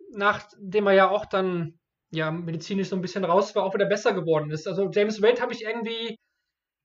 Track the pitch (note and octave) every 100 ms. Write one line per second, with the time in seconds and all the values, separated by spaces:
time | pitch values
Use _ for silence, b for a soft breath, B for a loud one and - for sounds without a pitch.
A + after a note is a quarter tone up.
0 | G4 A3 D4+ - - - G3 G#3 G3+ F#3+
1 | F#3 G#3 G#3+ G3 F#3 F3 D#3+ - _ _
2 | - D#3+ D#3 E3 E3+ D#3+ - G3 F#3 F#3+
3 | F3 G3+ E3+ F#3 G#3+ G#3 F#3+ G#3 F3+ G#3
4 | B3 F#3+ D#3+ D#3 D3+ D#3 G3 F3+ G3 G#3
5 | G#3+ G#3 G#3+ A#3+ A#3+ A3 G#3+ A#3 A3 A3+
6 | A3+ A3 _ _ _ _ _ _